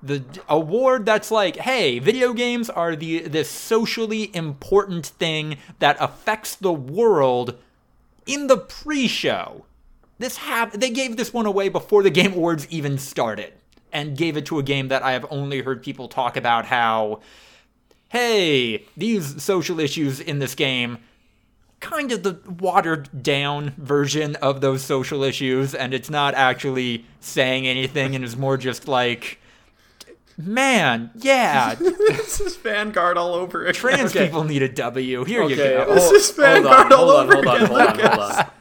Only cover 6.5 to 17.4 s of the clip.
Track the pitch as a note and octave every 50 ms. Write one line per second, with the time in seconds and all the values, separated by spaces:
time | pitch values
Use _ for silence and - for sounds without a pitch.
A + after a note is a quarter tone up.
6.5 | - - G3 F#3+ F3 D3+ C3 B2+ D3 F#3+ A#3 A#3 G3+ D#3+ C#3 C3 B2+ B2 B2 A#2
7.5 | - - _ _ _ _ _ _ _ _ _ _ _ _ _ - C4 C#4+ C#4+ C4+
8.5 | C4+ G#3 - - - - - D4+ D4+ C#4+ C4 G#3+ - - - D3+ A2+ F#2+ F2 -
9.5 | - - - _ _ _ _ _ _ _ _ _ _ _ A3+ B3+ B3 - - C#4+
10.5 | C4+ A#3 A#3 A3+ - G#3 B3+ C4 A#3 B3 C4+ B3+ A3+ A3 A#3+ A#3 - A#3+ A3+ G#3+
11.5 | G3 G3 G3 G3 - F3 - - - G#3 G3 G3 D3+ E3+ F3+ F#3+ F#3+ F3+ E3 E3+
12.5 | E3+ D#3 C#3 - E3 E3 C#3 C#3+ C#3 C3 - - - - C3 A2+ G#2+ G2+ G2+ E2+
13.5 | - _ _ _ _ _ _ _ - D#3 D3 D3+ C#3+ C3 E3 E3+ D3+ D3+ - -
14.5 | E3+ D#3 C#3 C3 C#3 C#3 C3+ C3 C3+ C3 - C3 B2+ B2+ A#2 - D#3 C#3 C#3 C#3
15.5 | C#3+ C3+ A#2 C3 C3 A#2 - C#3+ C3+ - B2+ A#2 - - C3 A#2+ - C3+ A#2 A#2+
16.5 | A#2 A#2 A2 - C3+ B2 A#2 A2+ A2 A2+ A2 G#2+ G#2+ G#2+ _ - - -